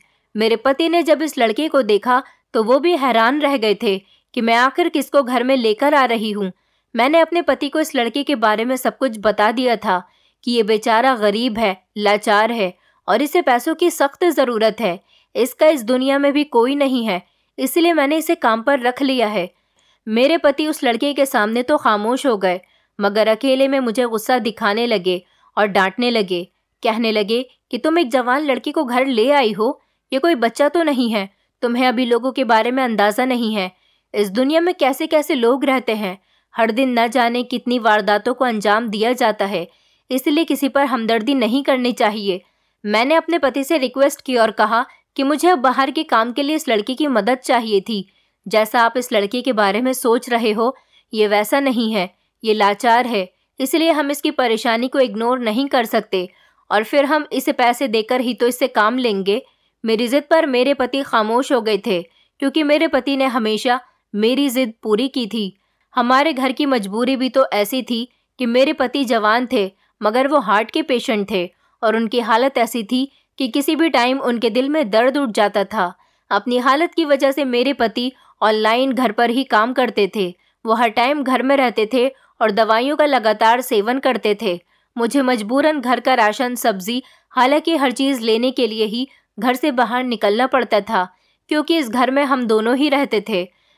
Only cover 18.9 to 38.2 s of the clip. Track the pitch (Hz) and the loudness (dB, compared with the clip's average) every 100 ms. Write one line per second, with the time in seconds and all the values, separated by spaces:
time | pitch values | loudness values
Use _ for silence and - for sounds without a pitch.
18.9 | 247 269 262 214 208 175 _ _ _ _ | -2 -2 0 0 -2 -6 _ _ _ _
19.9 | _ - 220 269 330 294 277 311 302 254 | _ -4 2 2 4 2 0 -2 -2 -2
20.9 | 226 285 285 269 240 208 233 247 302 247 | 0 -2 0 0 0 0 -2 0 0 2
21.9 | 208 214 262 285 214 190 180 - _ _ | 0 0 -2 0 0 0 -2 -8 _ _
22.9 | - 202 208 214 220 269 262 269 269 247 | -4 -2 2 2 2 2 2 2 0 0
23.9 | 214 247 220 - 254 226 214 220 208 240 | -2 -2 -2 -2 -2 -2 -4 -2 0 0
24.9 | 214 180 180 - _ _ - 208 190 190 | 0 0 -4 -6 _ _ -2 0 2 0
25.9 | 190 247 226 185 175 180 _ _ _ 233 | 0 0 0 -2 -4 -8 _ _ _ -2
26.9 | 220 226 214 202 233 262 _ _ 240 311 | 0 0 0 0 -2 -6 _ _ -4 0
27.9 | 330 262 262 240 262 302 247 285 302 262 | 2 2 0 0 0 0 -4 -4 -4 -2
28.9 | 247 269 233 247 285 233 196 226 294 _ | 0 0 2 2 2 2 0 -2 -4 _
29.9 | _ _ 262 339 285 226 - 285 349 320 | _ _ 0 0 2 0 0 0 0 0
30.9 | 262 233 220 196 _ _ _ 240 240 254 | 0 0 -2 -6 _ _ _ -4 0 0
31.9 | 233 240 240 262 254 247 226 233 254 254 | 0 0 0 0 -2 2 2 2 0 -2
32.9 | 214 208 208 254 247 226 214 185 - _ | 2 0 0 -2 -2 -2 -4 -6 -10 _
33.9 | _ _ 208 202 202 262 320 349 349 262 | _ _ -4 -2 0 0 2 0 2 0
34.9 | 269 320 311 294 247 233 262 269 262 240 | 0 0 0 0 0 2 2 0 0 -2
35.9 | 214 208 190 _ _ _ - 226 220 262 | -4 -4 -8 _ _ _ -2 0 2 0
36.9 | 240 233 254 233 240 247 247 247 247 220 | 0 0 0 0 -2 -4 -6 -2 0 2
37.9 | 214 202 208 | 2 2 0